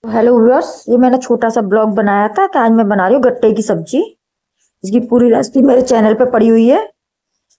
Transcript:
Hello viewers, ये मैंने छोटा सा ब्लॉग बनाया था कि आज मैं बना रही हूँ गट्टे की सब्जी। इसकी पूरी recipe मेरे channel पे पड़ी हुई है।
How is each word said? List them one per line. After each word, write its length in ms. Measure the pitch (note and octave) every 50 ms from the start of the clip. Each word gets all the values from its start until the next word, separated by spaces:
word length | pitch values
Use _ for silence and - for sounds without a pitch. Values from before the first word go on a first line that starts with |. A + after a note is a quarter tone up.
| - A3+
Hello 360 | G#3+ A#3 A3 A#3+ B3 A#3 A3
viewers, 400 | A#3 B3+ D4+ - - - - - -
ये 80 | A#3
मैंने 220 | B3 B3+ B3+ B3 B3+
छोटा 300 | B3+ - A#3+ A#3+ A#3+ A3+
सा 120 | A3+ A#3+
ब्लॉग 340 | G#3+ F#3+ G3 A3 A3 A3 G3+
बनाया 340 | A3 G#3+ G3+ G3+ G3+ G#3 G#3+
था 180 | G#3+ F#4+ G4
कि 120 | F#4+ - C#4+
आज 120 | A#3 A3+
मैं 180 | A3+ A3+ A3+ G3
बना 180 | G#3 G3+ F#3
रही 80 | F#3+ A#3+
हूँ 80 | C#4+
गट्टे 300 | A#3 B3 B3 - - G#3+
की 100 | G#3+ G#3+
सब्जी। 560 | G#3 - G3 E3+ E3 - - C#4 G#4 A4 _ _ _ _ _ _ _ _ _ _ _ _ _ _ -
इसकी 160 | F#3+ G3+ B3
पूरी 300 | - - B3 B3 A#3+ A#3+
recipe 320 | A3+ - C4 - - C#4
मेरे 200 | C4+ C#4 B3 B3+
channel 320 | B3+ - C4 A3+ G#3+ G#3+ A3
पे 160 | A3 B3+ B3+
पड़ी 180 | - A3 G#3+ A#3
हुई 200 | A3+ A3+ A3+ A#3
है। 240 | C#4+ G4+ A4 - _ _ _ _ _ _ _ _ _ _ _ _ _